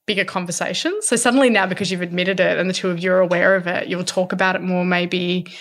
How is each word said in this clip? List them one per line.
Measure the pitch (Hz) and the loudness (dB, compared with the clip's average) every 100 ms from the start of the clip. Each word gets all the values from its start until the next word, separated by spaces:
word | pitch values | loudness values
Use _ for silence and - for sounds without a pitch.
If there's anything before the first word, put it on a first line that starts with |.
| - | -6
bigger | 196 185 | -2 -2
conversations. | 190 175 170 180 175 320 415 - | -4 -6 -4 -4 -2 -4 -2 -2
So | 233 | 2
suddenly | 247 254 262 | 2 4 4
now, | 208 190 | 4 2
because | 180 185 | -2 -4
you've | 180 | -4
admitted | 175 175 180 190 | -4 -2 -2 2
it | 175 - | 2 2
and | 185 | 0
the | |
two | 185 190 | -2 -2
of | 170 | -2
you | 185 | 0
are | 185 | 2
aware | 180 175 185 190 | 2 4 4 2
of | 170 | 0
it, | 180 - | -2 -2
you'll | 175 180 | -4 -4
talk | - 185 | -2 -2
about | 190 190 185 | 0 0 0
it | |
more | 185 180 180 | 0 0 2
maybe. | 175 175 180 175 180 175 - | 0 0 -2 -2 -2 -4 -14